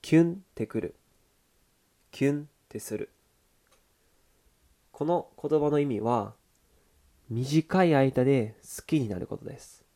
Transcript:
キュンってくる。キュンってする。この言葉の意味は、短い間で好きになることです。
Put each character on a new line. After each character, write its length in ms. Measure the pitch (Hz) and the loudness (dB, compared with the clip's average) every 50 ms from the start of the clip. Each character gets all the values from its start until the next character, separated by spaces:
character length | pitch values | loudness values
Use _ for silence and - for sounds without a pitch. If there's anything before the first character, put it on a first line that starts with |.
| - | -2
キ 140 | - - 160 | 4 4 4
ュ 140 | 170 170 | 4 4
ン 20 | 175 | 0
っ 40 | 196 - _ _ | -6 -14 _ _
て 140 | - 113 - | -8 -8 -6
く 120 | - 113 | -6 -6
る。 160 | - - - _ _ _ _ _ _ _ _ _ _ _ _ _ _ _ _ _ _ _ _ _ _ _ | -6 -6 -12 _ _ _ _ _ _ _ _ _ _ _ _ _ _ _ _ _ _ _ _ _ _ _
キ 140 | - - 135 | -6 -2 0
ュ 160 | 139 143 147 | 0 0 -2
ン 20 | 147 | -6
っ 20 | 147 _ _ _ _ | -12 _ _ _ _
て 100 | - 107 | -16 -14
す 160 | - - 110 | -10 -10 -8
る。 160 | 107 - - _ _ _ _ _ _ _ _ _ _ _ _ _ _ _ _ _ _ _ _ _ _ _ _ _ _ _ _ _ _ _ _ _ _ _ _ | -8 -8 -10 _ _ _ _ _ _ _ _ _ _ _ _ _ _ _ _ _ _ _ _ _ _ _ _ _ _ _ _ _ _ _ _ _ _ _ _
こ 140 | _ - 147 | _ -8 -4
の 240 | 156 175 170 - - _ - | -2 -2 -2 -2 -6 _ -10
言 180 | - 147 151 156 | -4 0 0 2
葉 100 | 147 147 | 2 2
の 100 | 147 147 | 2 2
意 60 | 147 | 0
味 160 | 143 123 101 | 0 -2 -2
は、 340 | 107 117 120 117 101 101 - _ _ _ _ _ _ _ _ _ _ _ _ _ _ _ _ _ _ _ | 0 0 0 0 -2 -4 -12 _ _ _ _ _ _ _ _ _ _ _ _ _ _ _ _ _ _ _
短 540 | 113 113 127 131 147 160 156 _ - 185 185 | -6 -6 -4 2 2 0 2 _ 2 2 4
い 100 | 170 156 | 4 6
間 280 | 139 135 135 131 - 127 | 4 4 2 2 2 2
で 300 | 135 139 131 110 110 110 _ _ - - - | 4 4 2 2 -2 -8 _ _ -18 -18 -16
好 60 | - | -6
き 160 | - 160 156 | -2 0 0
に 80 | 127 107 | 0 -2
な 100 | 101 90 | -4 -6
る 80 | - | -8
こ 120 | - - - | -8 -10 -12
と 80 | - | -12
で 120 | - - - | -14 -16 -16
す。 280 | - - - - _ _ _ | -18 -20 -20 -20 _ _ _